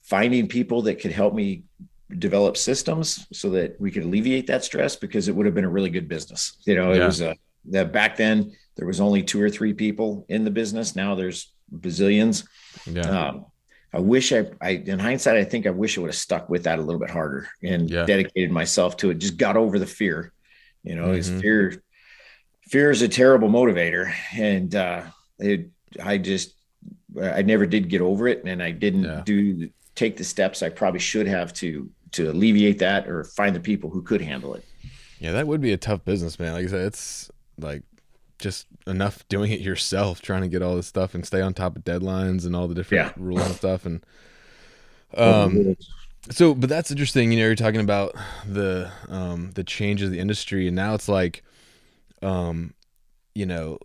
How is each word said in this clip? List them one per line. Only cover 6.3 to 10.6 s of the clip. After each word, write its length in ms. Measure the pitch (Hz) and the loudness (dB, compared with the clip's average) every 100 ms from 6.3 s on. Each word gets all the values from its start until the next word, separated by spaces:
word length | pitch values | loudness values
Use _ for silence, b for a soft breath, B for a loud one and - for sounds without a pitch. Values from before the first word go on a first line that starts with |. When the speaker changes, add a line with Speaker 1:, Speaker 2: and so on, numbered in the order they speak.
| - - _ - | -8 -8 _ 0
Speaker 1:
You 100 | 92 | 2
know, 160 | 92 | 4
it 60 | 92 | 4
Speaker 2:
Yeah. 80 | 90 | 4
Speaker 1:
was 160 | 82 | 2
a, 160 | 82 80 _ _ - | -4 -6 _ _ -4
that 240 | 95 85 | 0 0
back 240 | 104 110 - | 2 0 2
then 340 | 110 107 104 B B - | 4 4 0 B B -8
there 100 | 87 | -6
was 140 | 92 | 0
only 240 | 101 101 | 4 4
two 180 | 92 104 | 2 2
or 80 | 104 | 0
three 240 | 104 110 | 2 -2
people 520 | 104 107 104 110 101 - | 0 -2 0 -4 -4 -4
in 160 | 104 | -2
the 80 | 107 | 0
business. 420 | 101 | 0